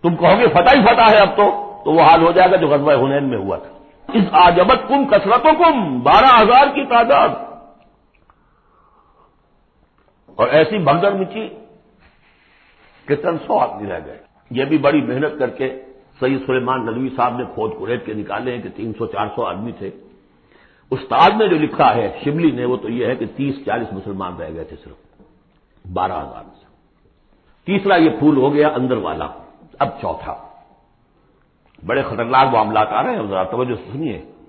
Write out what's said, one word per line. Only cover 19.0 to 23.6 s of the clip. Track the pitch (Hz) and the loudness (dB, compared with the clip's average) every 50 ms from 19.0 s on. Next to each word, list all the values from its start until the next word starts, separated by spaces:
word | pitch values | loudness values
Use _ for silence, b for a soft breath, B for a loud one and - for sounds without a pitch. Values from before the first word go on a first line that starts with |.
| 113 | -10
چار | 107 - 98 104 107 - | -8 -6 -6 -6 -6 -6
سو | - 117 | -8 -8
آدمی | 92 87 95 104 120 117 | -6 -8 -8 -10 -12 -12
تھے۔ | - 101 92 - - - _ _ _ _ _ _ _ b b b b b b b b b b | -12 -14 -14 -16 -16 -20 _ _ _ _ _ _ _ b b b b b b b b b b
استاد | 131 131 - - 120 127 160 185 208 220 | -10 -8 -6 -4 2 4 4 4 4 2
نے | 220 196 | 0 0
جو | 170 | 2
لکھا | 156 151 147 - - 147 127 107 | 0 0 -4 0 0 2 2 2
ہے | 117 110 98 - - - | 0 -2 -4 -6 -6 -6
شبلی | 143 147 160 170 156 | -6 -4 0 0 0
نے، | 127 120 123 | 0 0 -4
وہ | 123 123 | -4 -4
تو | 123 - 107 | -4 -6 -8
یہ | 117 120 123 | -6 -4 -4
ہے | 107 131 | -4 -4
کہ | 135 120 107 - | -4 -6 -10 -8
تیس | - 139 143 131 - | -6 -6 -6 -6 -8